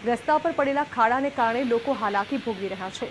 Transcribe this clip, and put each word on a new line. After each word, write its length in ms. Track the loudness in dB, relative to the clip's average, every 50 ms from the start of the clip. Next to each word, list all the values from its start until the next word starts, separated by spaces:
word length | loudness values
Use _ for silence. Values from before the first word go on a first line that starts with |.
| 0
રસ્તા 320 | 0 -2 0 2 2 2 4
પર 140 | 2 2
પડેલા 320 | 0 2 0 2 2 0 -2
ખાડાને 460 | -2 2 2 4 4 4 2 0 -2
કારણે 340 | 0 0 0 2 2 0 0
લોકો 280 | 0 0 0 0 0
હાલાકી 440 | -2 0 0 0 0 0 0 0 -4
ભોગવી 320 | -4 -2 -4 -4 -4 -6 -6
રહ્યા 220 | -6 -6 -8 -10
છે. 160 | -8 -8 -10 -10